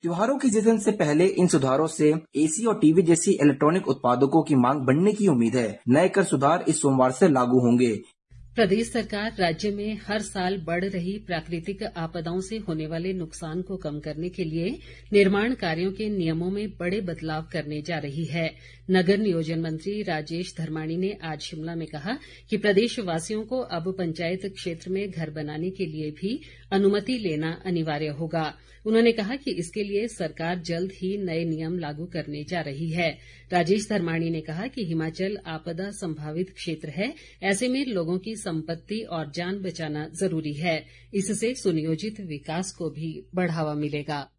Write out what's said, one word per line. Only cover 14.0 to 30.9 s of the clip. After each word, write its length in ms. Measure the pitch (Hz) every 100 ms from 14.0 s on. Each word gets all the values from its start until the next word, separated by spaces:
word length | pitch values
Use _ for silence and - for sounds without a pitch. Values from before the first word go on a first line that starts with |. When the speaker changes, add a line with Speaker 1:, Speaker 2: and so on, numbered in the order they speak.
| 156 151 175
Speaker 2:
के 140 | -
लिए 360 | 160 160 175 302 - - -
निर्माण 400 | 202 196 202 220
कार्यों 380 | 262 175 160 185
के 180 | 190 214
नियमों 420 | 202 165 160 175
में 180 | 202 208
बड़े 320 | - 175 202
बदलाव 440 | 185 156 160 156 160
करने 300 | 165 147 151
जा 160 | 151 160
रही 280 | 143 139 165
है। 300 | 165 160 - - - -
नगर 260 | 185 175 208
नियोजन 420 | 214 165 156 165
मंत्री 420 | 165 156 190 208
राजेश 540 | 196 156 147 165 180 -
धर्माणी 400 | 160 156 156 170
ने 200 | 190 208
आज 160 | 165 151
शिमला 360 | - 160 160 165
में 120 | 156
कहा 300 | 147 156 277 - - -
कि 80 | 208
प्रदेशवासियों 840 | 208 196 233 240 190 165 165 214
को 160 | 220 254
अब 360 | 240 175 175 190
पंचायत 480 | 170 165 170 185 196
क्षेत्र 440 | 190 185 165 -
में 220 | 190 202
घर 180 | 165 156
बनाने 400 | 156 151 156 175
के 160 | 190 175
लिए 260 | 156 151
भी 300 | 151 190 262 - - -
अनुमति 460 | 196 196 202 202 254
लेना 440 | 202 151 160 170 185
अनिवार्य 420 | 175 160 147 151
होगा। 460 | 143 160 165 156 - - - 214
उन्होंने 260 | 220 233
कहा 240 | 226 202 269
कि 160 | 269
इसके 320 | 175 170 214
लिए 240 | 202 202 226
सरकार 520 | - 165 - 165 180
जल्द 320 | 170 170 190